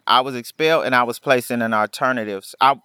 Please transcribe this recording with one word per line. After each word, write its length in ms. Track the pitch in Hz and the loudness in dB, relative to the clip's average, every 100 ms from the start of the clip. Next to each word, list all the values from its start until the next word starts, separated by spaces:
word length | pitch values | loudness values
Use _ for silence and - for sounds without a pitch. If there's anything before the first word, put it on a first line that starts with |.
| - | 2
I 160 | 123 | 2
was 140 | 131 123 | 2 -6
expelled 500 | 117 - 156 160 123 | -10 -2 2 2 2
and 80 | 127 | 2
I 80 | |
was 140 | 120 117 | 0 -2
placed 300 | - 127 - | 0 0 0
in 120 | 120 | -4
an 120 | 113 | -2
alternative. 720 | 110 107 - 131 127 107 98 - - | 0 -2 -2 -2 -2 -6 -8 -10 0
I, 200 | 131 139 | 2 2